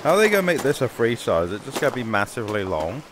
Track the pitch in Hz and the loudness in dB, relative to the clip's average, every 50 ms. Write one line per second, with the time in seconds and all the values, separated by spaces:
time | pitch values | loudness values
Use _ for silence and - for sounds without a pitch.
0 | - 143 170 202 220 220 208 196 185 180 175 135 - 139 147 - 135 117 - - | 4 4 4 6 6 4 4 4 2 2 0 2 2 0 0 0 -2 -4 0 0
1 | 117 113 120 113 - - 95 82 85 87 95 104 - 131 - - 151 139 120 127 | 0 0 0 0 0 0 2 2 2 0 -4 -8 -10 -10 -6 -2 -2 -2 -2 -2
2 | 123 113 110 101 101 - - 127 113 104 104 104 98 95 90 78 78 82 104 143 | -6 -2 0 0 0 -2 -4 -8 -6 -4 -4 -4 -2 -2 -2 -2 -2 -4 -6 -8
3 | - - | -12 -14